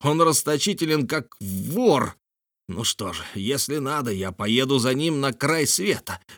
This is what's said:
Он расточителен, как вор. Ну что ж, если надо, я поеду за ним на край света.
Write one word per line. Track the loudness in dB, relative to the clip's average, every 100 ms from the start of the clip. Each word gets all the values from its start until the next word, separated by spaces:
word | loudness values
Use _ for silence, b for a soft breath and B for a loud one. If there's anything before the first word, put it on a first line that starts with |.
Он | 0 4
расточителен, | 4 2 0 0 0 -2 0 0 0
как | -2 -6 -10
вор. | -6 -6 -4 2 4 4 2 -6 _ _ _ _ -12
Ну | -6
что | -4 -4 -6
ж, | -8 -10
если | -6 -4 -2 -2 -4
надо, | -2 -2 -2
я | -4 -4
поеду | -2 2 4 4 2
за | 2
ним | 2 0 0
на | -2
край | 0 0 2 2
света. | 0 0 -2 -4 -12 B